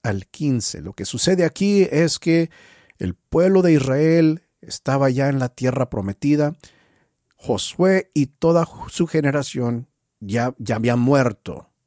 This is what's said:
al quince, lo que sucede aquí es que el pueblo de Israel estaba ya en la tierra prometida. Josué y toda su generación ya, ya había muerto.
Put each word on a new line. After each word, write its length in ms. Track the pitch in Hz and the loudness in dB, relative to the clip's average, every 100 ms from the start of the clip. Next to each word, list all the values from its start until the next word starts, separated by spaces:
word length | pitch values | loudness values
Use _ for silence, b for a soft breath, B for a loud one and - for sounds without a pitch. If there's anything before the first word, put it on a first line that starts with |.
al 240 | 120 98 95 | -6 -6 -8
quince, 540 | - 147 127 - - | -6 -4 -2 -4 -8
lo 140 | 80 | -12
que 100 | - | -10
sucede 400 | - - - 185 | -6 -2 0 2
aquí 420 | 160 - 202 202 185 | 0 0 2 2 2
es 280 | 147 165 - | 2 0 0
que 320 | - 165 160 b b b b - | 0 0 0 b b b b -8
el 160 | 92 | -6
pueblo 480 | 87 _ 165 185 190 | -6 _ 0 4 4
de 120 | 180 | 4
Israel 680 | 151 131 131 160 165 160 156 _ _ | 4 2 2 2 4 2 0 _ _
estaba 500 | - - - 135 139 | -14 -8 -2 0 2
ya 180 | 127 135 | 2 0
en 100 | 139 | 0
la 100 | 123 | -4
tierra 400 | - 127 123 127 | -4 -2 -2 -4
prometida. 640 | 107 98 101 143 147 147 170 b b b b b b _ _ | -4 -6 -2 0 2 0 -4 b b b b b b _ _
Josué 760 | - 127 - - 185 190 - | -4 -4 -4 0 2 2 0
y 120 | 147 139 | -2 -4
toda 420 | _ 165 170 165 - - | _ 0 2 0 -6 -8
su 180 | - 165 | -4 -2
generación 840 | 156 143 143 135 131 120 120 127 _ _ _ | 0 0 -2 -4 -4 -4 -4 -8 _ _ _
ya, 360 | 101 117 123 - | -6 -4 -4 -6
ya 180 | 113 113 | -6 -2
había 200 | 117 123 | 0 2
muerto. 720 | 120 143 123 104 - - - _ | 2 2 2 -4 -12 -16 -18 _